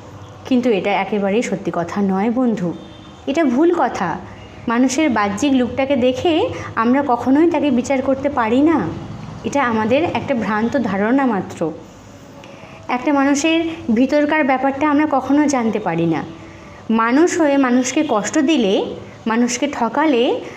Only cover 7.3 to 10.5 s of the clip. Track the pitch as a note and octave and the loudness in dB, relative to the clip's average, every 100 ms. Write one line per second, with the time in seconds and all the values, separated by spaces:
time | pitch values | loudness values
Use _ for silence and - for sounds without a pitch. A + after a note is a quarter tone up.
7.3 | C#4 E4+ D4 C#4+ A#3+ A#3+ C4+ C4+ C4+ C#4+ | 4 4 2 2 0 0 0 0 0 -2
8.3 | C#4 A3 B3+ D4+ D4+ D#3+ - - - - | 0 2 4 4 2 0 -6 -10 -14 -14
9.3 | - G#3+ C#4 A#3+ A3+ G#3+ C4+ E4+ A#3 - | -10 -4 0 0 0 2 2 0 -2 -2
10.3 | A#3+ G#3 | -2 -2